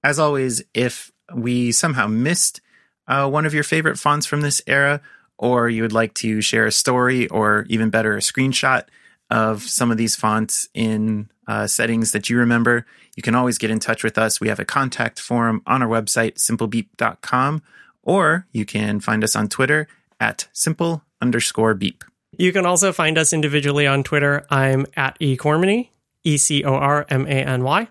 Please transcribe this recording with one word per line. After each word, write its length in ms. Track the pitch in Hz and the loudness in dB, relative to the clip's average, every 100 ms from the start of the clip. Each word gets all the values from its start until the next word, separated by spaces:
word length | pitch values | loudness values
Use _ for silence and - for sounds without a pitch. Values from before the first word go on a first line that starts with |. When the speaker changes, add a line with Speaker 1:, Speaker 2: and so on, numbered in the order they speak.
Speaker 1:
As 180 | 139 147 | 0 2
always, 420 | 151 143 131 113 - | 2 2 -2 -4 -4
if 380 | - 123 - - _ _ | -2 -2 -4 -18 _ _
we 380 | 127 120 123 120 | -6 -2 0 0
somehow 340 | 117 165 127 107 | 0 0 0 0
missed, 540 | 110 131 170 - - _ _ _ _ - | 0 0 0 -2 -4 _ _ _ _ -4
uh, 200 | 135 139 | -2 0
one 160 | 147 | 0
of 100 | 151 | 0
your 100 | 151 | -2
favorite 340 | 147 160 156 - | 0 0 0 0
fonts 260 | 147 147 | 0 0
from 160 | - 147 | 0 -2
this 220 | 147 - - | -2 -2 0
era, 340 | 139 139 147 - - _ - | 0 2 -2 -6 -20 _ -4
or 320 | 120 123 117 | 0 2 2
you 140 | 113 | 0
would 100 | 113 | 0
like 220 | 110 113 | 0 0
to 260 | - 110 107 | -2 -2 -2
share 260 | 107 113 110 | 0 2 2
a 60 | |
story, 560 | - - 127 123 127 117 | 2 2 2 2 2 0
or 380 | 104 107 104 - | 0 2 2 0
even 220 | 110 113 | 0 2
better, 260 | 113 110 101 | 2 0 0
a 40 | |
screenshot 640 | - - 131 135 135 131 - _ _ _ _ | -2 0 0 0 0 0 -4 _ _ _ _
of 320 | 117 110 107 | 0 0 -2
some 280 | - - 120 | -4 0 0
of 60 | 113 | 0
these 180 | 113 | -2
fonts 540 | - 110 110 110 - - | 0 0 0 -2 -4 -6
in, 540 | - 113 110 110 107 107 _ - | -4 -2 0 -2 -2 -6 _ -6
uh, 180 | 107 107 | -4 -2
settings 460 | - 117 113 110 | -2 0 0 0
that 180 | 107 - | -2 0
you 80 | 120 | 2
remember, 480 | 120 120 117 120 - _ _ - | 4 4 2 0 -2 _ _ -6
you 60 | |
can 120 | 117 | -2
always 240 | 120 127 117 | 0 0 -2
get 120 | 110 | -2
in 100 | 110 | -2
touch 240 | - 113 | -2 -2
with 120 | 110 - | -2 0
us. 240 | 110 - | 0 0
We 80 | 110 | -2
have 120 | 101 | -4
a 40 | |
contact 540 | 95 - 135 - 117 - | -2 -2 -2 -2 -4 -6
form 440 | - 120 117 110 - | -4 0 0 0 -2
on 160 | 131 | -2
our 60 | 120 | 0
website, 460 | 113 107 123 113 | -2 0 -2 -2
simplebeep 540 | - - 113 113 113 101 - | -2 -2 -2 -2 -4 -6 -4
dot 240 | 113 - | -4 -4
com, 420 | - 127 135 156 _ - - _ | -4 0 0 -2 _ -20 -20 _
or 420 | - 190 156 170 - | 0 2 2 0 -4
you 120 | 113 | -6
can 360 | 104 104 107 104 | -4 -4 -2 -2
find 240 | - 110 | -2 0
us 100 | 110 | 0
on 140 | 110 107 | 0 -2
Twitter 400 | - 131 151 151 _ _ _ | 0 0 0 -2 _ _ _
at 260 | 113 - - | -4 -4 -12
simple 500 | - 165 160 170 160 _ _ | -4 -4 -2 -2 -4 _ _
underscore 540 | 127 120 - - 110 | -2 0 -2 2 2
beep. 300 | 101 98 - - _ _ - | 2 -2 -6 -20 _ _ 0
Speaker 2:
You 140 | 180 | 0
can 120 | 190 | 2
also 280 | 180 180 196 | 2 2 2
find 260 | 180 160 160 | 2 0 2
us 140 | 151 | 2
individually 560 | 160 151 147 143 143 143 | 0 0 0 0 2 2
on 160 | 139 | 2
Twitter. 420 | 135 147 143 143 - | 0 0 2 0 0
I'm 360 | 135 135 135 139 - | 2 2 2 0 -2
at 200 | 135 - | -2 0
E 180 | 147 127 | -2 0
Cormany, 520 | 147 156 190 220 247 _ _ _ | 0 2 2 0 -4 _ _ _
E 140 | 170 147 | -2 0
C 260 | - 143 | 2 0
O 120 | 143 | 2
R 300 | 135 143 147 147 | 2 2 0 0
M 180 | 135 143 | -2 0
A 40 | |
N 340 | 135 135 131 | -2 0 -2
Y. 240 | 127 170 226 | 0 0 -2